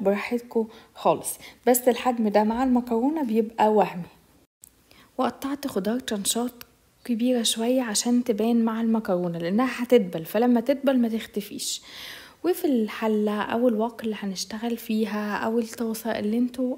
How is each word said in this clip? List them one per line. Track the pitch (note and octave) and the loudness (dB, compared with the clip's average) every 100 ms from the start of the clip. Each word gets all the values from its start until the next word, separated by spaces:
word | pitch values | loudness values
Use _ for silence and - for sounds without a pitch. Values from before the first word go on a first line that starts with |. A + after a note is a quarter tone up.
براحتكم | G3 G3+ - A#3+ A#3+ A#3 A3 - - - | 0 0 -2 -6 -4 -4 -4 -8 -20 0
خالص، | F#3 D3 - - - - A#3+ | 2 2 -2 -10 -14 -2 2
بس | B3+ B3+ | 4 4
الحجم | A#3 B3+ A#3+ G#3+ | 2 0 0 2
ده | G3+ | 4
مع | G#3+ A#3 | 2 2
المكرونه | C4 A#3+ A#3+ A3+ C4 D#4+ | 2 2 2 0 0 0
بيبقى | B3 A3 G#3+ - G#3+ | 0 0 0 2 4
وهمي. | G#3+ F3 F3 F3 - _ _ _ _ - _ _ - _ - | 4 2 -2 -12 -16 _ _ _ _ -20 _ _ -20 _ -4
وقطعت | B3 - C4+ C#4 C4 | -2 -2 -6 -6 -4
خضار | G#3 F#3+ B3 | -2 -2 -2
ترانشات | - G#3 F#3+ A3+ B3 - - _ _ _ - | -4 -4 -2 -2 -4 -6 -18 _ _ _ -6
كبيرة | A3 B3 B3 | 0 2 2
شوية | A3 A3+ A#3 C4 | 0 0 0 0
عشان | A#3 G#3 A#3+ B3 | 0 -2 2 2
تبان | B3 G#3 A3+ A#3 A3+ | 2 0 2 2 2
مع | A3+ | 0
المكرونة، | A3+ A3 A3 F3+ F3 E3+ | 0 0 0 0 -2 -4
لأنها | E3+ G#3 B3+ A#3+ | -2 0 0 -2
هتدبل، | A#3+ A#3+ F3+ E3+ D#3+ | 4 4 4 -4 -2
فلما | G#3 B3 A#3+ | 2 4 4
تدبل | A#3+ C#4 C4+ B3+ | 2 2 2 2
ما | A#3 | 2
تختفيش. | A3 - G#3 - - - - - - - - - - | -2 -6 -8 -8 -8 -8 -8 -12 -18 -16 -16 -20 -4
وفي | E4 F4 D#4+ | -2 0 2
الحلة | B3 G#3+ - A3 G#3+ G#3 G#3 | 2 0 -2 0 2 0 0
أو | - A#3 B3 | -2 2 2
الوك | G#3+ A#3 - | 2 -2 -4
اللي | A3 G3+ | -6 -4
هنشتغل | G3+ F3+ - G#3+ A#3 A#3 | -6 -6 -8 -6 -6 -6
فيها | - A3 G#3+ G#3 G#3 G3 | -2 -2 -2 -2 -4 -4
أو | A3+ A#3 | -2 -2
الطاسة | A3+ - A3+ A3 A#3 - | -2 -4 -4 -4 -4 -2
اللي | G#3 A3+ | 0 0
انتوا | B3 B3+ B3+ | -2 -2 -4